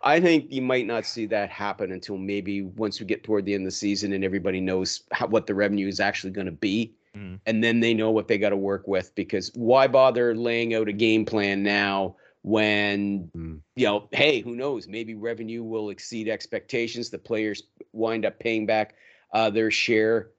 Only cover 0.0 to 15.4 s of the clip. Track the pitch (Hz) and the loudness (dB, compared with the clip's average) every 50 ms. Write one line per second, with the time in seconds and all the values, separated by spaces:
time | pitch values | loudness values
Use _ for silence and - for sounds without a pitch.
0 | 135 135 151 170 180 175 165 156 139 - 131 131 127 127 127 127 120 101 117 113 | 4 6 6 6 6 6 6 4 4 0 -6 -4 0 2 2 2 2 0 -2 -2
1 | - - - 120 110 101 110 104 101 98 - - 101 104 95 98 104 90 92 92 | -4 -4 -6 -6 -4 -2 0 -2 -2 -4 -6 -6 -6 -6 -4 -4 -6 -6 -6 -8
2 | - - 104 95 95 98 101 101 95 98 101 101 98 92 92 107 110 104 98 - | -8 -8 -8 -6 -4 -4 -4 -4 -4 -4 -4 -4 -4 -6 -6 -4 -4 -4 -4 -6
3 | 110 92 110 - - - 107 104 95 95 101 98 95 95 92 - 104 101 101 95 | -4 -4 -4 -6 -2 0 0 0 0 0 -2 -2 -2 -4 -6 -4 -2 -2 -2 0
4 | 104 98 98 95 95 95 95 98 85 98 92 92 92 92 92 92 95 92 - - | -2 -2 -2 -2 -2 -2 -2 -2 -2 -2 -2 -2 -2 0 0 0 -2 -2 -6 -8
5 | _ _ - - 127 - 104 110 - - 101 95 104 101 101 101 98 98 95 98 | _ _ -4 -4 -2 2 2 0 2 0 0 0 2 2 2 0 -2 -2 -2 0
6 | 98 101 101 - - 95 92 101 95 92 82 76 - 101 95 113 117 113 _ _ | -2 -2 -2 -4 -8 -6 -6 -6 -6 -6 -6 -4 -2 0 0 0 -2 -4 _ _
7 | _ _ _ 101 101 92 90 95 _ 110 113 110 113 117 113 117 113 117 117 110 | _ _ _ -16 -14 -14 -14 -8 _ -2 0 2 2 4 4 4 4 4 2 2
8 | 110 110 113 110 104 - 113 101 101 101 101 98 95 98 98 95 - 98 98 92 | 2 2 2 2 2 2 0 2 2 2 2 0 0 -2 -2 -4 -2 -2 -2 -2
9 | 92 - _ - 95 - - 95 90 - - 120 117 110 127 135 135 135 123 135 | -2 -2 _ -6 -4 -2 -2 -4 -4 -6 -8 -2 2 4 6 6 6 6 6 6
10 | 131 131 120 123 120 120 117 113 117 117 117 117 117 117 113 110 110 107 101 104 | 6 6 6 4 2 2 2 0 0 0 0 0 0 0 0 0 0 -2 0 2
11 | 113 113 110 110 107 - - 107 101 101 98 98 101 101 104 101 104 101 98 98 | 4 4 4 4 2 2 0 0 2 2 0 0 0 2 2 2 2 2 0 0
12 | 98 90 - _ _ _ _ _ _ - 107 110 107 107 104 104 104 104 101 101 | -2 -2 -6 _ _ _ _ _ _ 0 2 2 4 4 2 2 2 0 0 0
13 | 101 101 101 98 87 82 _ 85 80 80 80 76 - _ _ 123 123 104 104 104 | 0 -2 -2 -4 -6 -8 _ -12 -10 -10 -12 -14 -16 _ _ 0 2 2 2 0
14 | 107 - - - 139 151 147 117 101 120 120 120 135 143 139 110 87 85 101 113 | -4 -4 0 2 2 4 2 0 -2 -6 -8 -6 -6 -4 -6 -6 -8 -10 -10 -10
15 | 117 110 113 107 104 117 117 107 | -10 -10 -10 -8 -6 -6 -6 -6